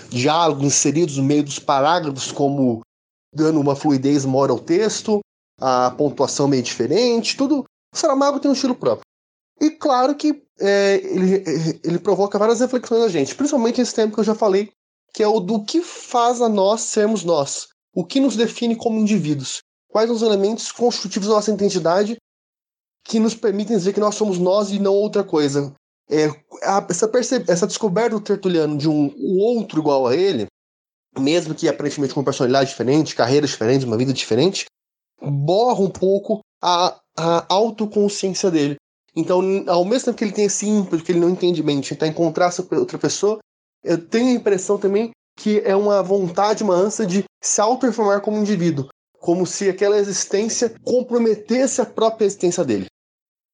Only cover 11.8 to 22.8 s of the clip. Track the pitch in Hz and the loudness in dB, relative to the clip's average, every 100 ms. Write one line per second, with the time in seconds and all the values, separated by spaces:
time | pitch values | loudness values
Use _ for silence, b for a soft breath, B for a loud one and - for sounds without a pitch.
11.8 | - 175 208 180 202 202 214 233 254 254 | -4 -2 0 0 0 2 2 2 0 -2
12.8 | - 226 233 170 135 - 285 294 226 240 | -2 0 2 0 -2 -2 -2 0 0 0
13.8 | 240 - 220 220 214 220 220 190 208 _ | -2 0 0 0 0 2 2 2 -2 _
14.8 | _ _ _ - 214 220 180 220 208 330 | _ _ _ -2 0 0 0 -4 -2 -4
15.8 | 349 - - 240 240 240 240 208 190 226 | -4 -10 -4 0 2 2 0 2 2 0
16.8 | - - 208 220 170 165 139 - - _ | -2 0 0 0 0 0 0 -6 -14 _
17.8 | _ - 175 269 269 214 226 - 240 233 | _ -6 -2 0 2 2 -2 0 -2 -2
18.8 | 226 220 214 208 151 143 131 - - _ | -2 0 2 2 0 -4 -6 -12 -16 _
19.8 | _ 208 226 233 226 202 196 220 - - | _ 0 0 0 0 2 0 -2 -8 -2
20.8 | 240 226 202 208 196 214 208 208 202 185 | -2 -2 -6 -4 0 0 0 0 0 0
21.8 | 165 180 208 233 _ _ _ _ _ _ | 0 2 0 -4 _ _ _ _ _ _